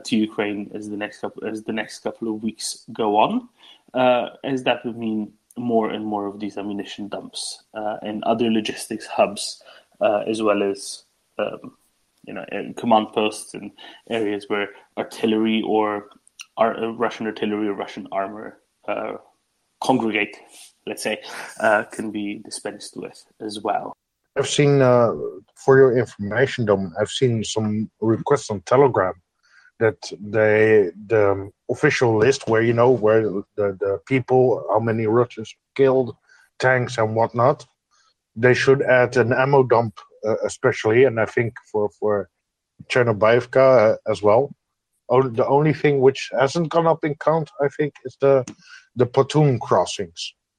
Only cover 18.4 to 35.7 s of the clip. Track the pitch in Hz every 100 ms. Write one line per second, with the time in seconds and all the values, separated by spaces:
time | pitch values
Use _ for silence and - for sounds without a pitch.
18.4 | 110 - _ _ - 107 110 107 - _
19.4 | _ _ _ _ - 127 113 104 104 -
20.4 | - - - _ - 104 110 107 - -
21.4 | - - 110 107 113 - 110 104 101 107
22.4 | - - 104 - - - - - _ _
23.4 | 110 104 107 - - - _ _ _ -
24.4 | 135 - 143 143 127 123 113 80 60 -
25.4 | - _ - 135 131 123 - - 101 107
26.4 | 131 - 107 98 95 85 107 - 123 113
27.4 | 101 110 110 107 107 _ 113 110 - 143
28.4 | - 101 - 131 139 110 92 87 _ _
29.4 | _ _ _ - 113 - - 82 104 110
30.4 | 107 107 110 107 90 101 104 110 101 98
31.4 | 98 - - 123 151 - 120 110 120 135
32.4 | - 110 117 117 123 123 107 110 107 92
33.4 | - - 101 95 98 98 - 131 - 131
34.4 | 123 107 - 107 117 113 110 117 120 -
35.4 | 110 - _